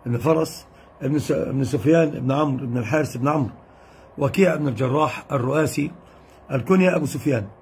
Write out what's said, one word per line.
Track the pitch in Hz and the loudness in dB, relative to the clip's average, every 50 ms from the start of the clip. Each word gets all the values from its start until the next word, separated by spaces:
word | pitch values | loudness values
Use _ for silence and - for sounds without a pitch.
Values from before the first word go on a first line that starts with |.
| - | -6
ابن | 123 117 117 | -4 -4 0
فرس، | - 151 160 156 160 160 - - - - - - - - - - | 2 2 2 2 0 -2 -6 -14 -18 -20 -20 -20 -20 -20 -16 -6
ابن | - 135 147 151 | -4 -2 -2 -2
س-، | - - | 0 0
ابن | 147 - - - 131 135 135 | -2 -2 -2 -2 -2 -2 -2
سفيان، | - - 131 101 147 160 165 165 147 - | -2 -2 0 2 4 4 4 4 2 0
ابن | - 127 127 | -4 -2 -2
عمرو، | 135 143 143 143 131 127 135 | 0 0 0 0 -2 -4 -4
ابن | 120 120 123 | -4 -4 -4
الحارث، | 113 104 147 156 147 - - | -2 0 0 0 0 -2 -4
ابن | 123 127 143 | -2 -2 0
عمرو. | 151 156 127 95 - - - - - - - - - - - - - - | 0 0 -2 -4 -6 -12 -20 -20 -20 -20 -20 -20 -20 -20 -20 -18 -6 -2
وكيع | 143 135 - - 190 175 160 | -2 -2 2 4 4 4 4
بن | 151 147 139 | 0 -2 -2
الجراح | 120 104 131 123 135 151 156 143 - - - - | -2 0 -2 0 2 2 2 0 -2 -8 -8 -4
الرؤاسي، | 147 135 120 131 139 156 160 147 - - 143 165 - - - - - - - - - - - - | -2 -2 0 0 2 2 0 0 0 -2 -4 -4 -6 -12 -20 -20 -20 -20 -20 -20 -20 -20 -12 -6
الكنية | 139 131 107 - 190 185 185 185 - | -4 -4 0 2 4 6 6 4 4
أبو | 175 147 | 2 -2
سفيان. | 123 - - - 151 131 113 101 101 - - | -4 -6 -2 -2 0 0 0 -2 -6 -12 -20